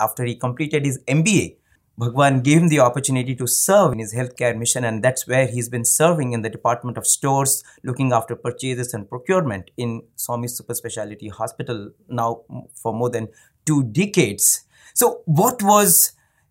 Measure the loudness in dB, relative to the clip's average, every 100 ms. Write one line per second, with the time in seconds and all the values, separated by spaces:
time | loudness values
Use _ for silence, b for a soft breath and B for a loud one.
0 | -2 -2 -6 -2 -4 -4 -2 0 -2 -4
1 | -2 2 4 2 0 -8 _ _ _ -6
2 | -4 2 4 4 4 4 6 4 4 2
3 | -2 -2 -2 -4 -2 -2 4 4 4 0
4 | -6 -6 -6 -2 -2 -2 -2 -2 -2 0
5 | 0 -2 -2 0 0 -2 -6 -4 0 2
6 | 4 2 0 -4 -6 -4 -2 -2 -4 -6
7 | -2 0 0 0 0 -2 b b -8 -2
8 | 2 2 0 -8 -8 -6 -6 -4 -6 -8
9 | -10 -10 0 0 0 -4 -8 -8 -8 -8
10 | -12 -12 -6 -6 -6 -10 -10 -10 -8 -10
11 | -10 -12 -14 -8 -8 -8 -8 -8 -10 -18
12 | -10 -4 -4 -4 -12 -18 -18 -8 -6 -2
13 | -2 -4 -8 b b _ 0 0 2 0
14 | 0 2 2 2 0 0 _ b b 0
15 | 0 0 0 2 2 2 4 6 6 4
16 | 2 -2 _ _ _